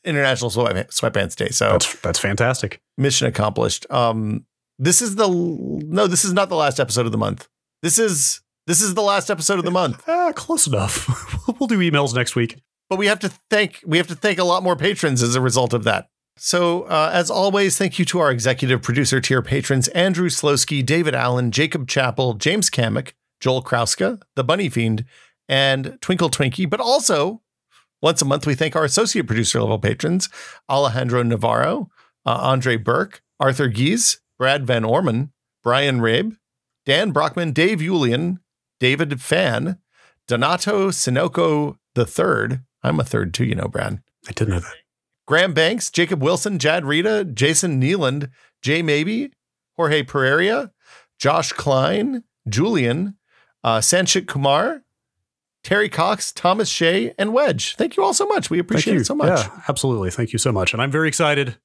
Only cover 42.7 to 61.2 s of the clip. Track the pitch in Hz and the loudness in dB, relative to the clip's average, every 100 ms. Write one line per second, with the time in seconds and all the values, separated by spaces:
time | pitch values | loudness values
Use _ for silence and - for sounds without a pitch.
42.7 | _ - 151 - 107 95 92 120 107 98 | _ -2 0 0 -2 -2 -2 -2 -2 -4
43.7 | - 101 98 _ _ - - 104 87 - | -6 -6 -8 _ _ -16 -4 -2 -2 -6
44.7 | - _ _ _ _ - 156 185 151 160 | -20 _ _ _ _ 0 2 2 2 2
45.7 | 226 - - 170 165 139 180 208 190 147 | 0 -4 -2 0 0 0 0 -2 0 0
46.7 | 170 139 151 202 214 185 113 143 156 180 | 0 0 0 0 -2 -4 0 2 2 0
47.7 | 135 131 190 135 143 139 _ _ _ 131 | 0 0 2 0 -2 -8 _ _ _ -2
48.7 | 156 165 147 165 226 277 _ _ _ _ | 0 2 0 0 -4 -6 _ _ _ _
49.7 | - 160 156 131 143 131 147 190 247 247 | -4 0 0 0 0 2 2 2 0 -4
50.7 | _ _ - _ _ 139 165 - - 147 | _ _ -20 _ _ 0 2 -2 -4 0
51.7 | 131 143 202 247 254 - _ 113 107 196 | 2 2 0 -2 -4 -10 _ -4 0 2
52.7 | 196 120 139 196 196 _ _ _ _ 117 | 2 0 0 -4 -8 _ _ _ _ 0
53.7 | 110 - 175 185 190 185 139 139 147 233 | 2 2 2 2 0 -2 -2 2 2 2
54.7 | 302 _ _ _ _ _ _ _ _ - | -4 _ _ _ _ _ _ _ _ -2
55.7 | 202 214 - 175 208 - - 175 202 208 | 0 0 0 0 0 -6 -2 0 2 -2
56.7 | - 165 190 233 - 208 240 285 131 - | 0 0 2 -2 -4 0 2 2 0 -6
57.7 | - 330 - 392 - 403 427 - 165 175 | -4 -2 0 0 0 0 -2 0 -2 0
58.7 | - 220 185 110 294 165 165 98 - - | 0 2 0 0 2 2 2 -2 -6 -4
59.7 | 139 135 117 92 - 117 113 131 104 92 | -2 0 0 -2 -2 -4 0 0 0 0
60.7 | 113 135 147 160 - | 0 0 0 0 2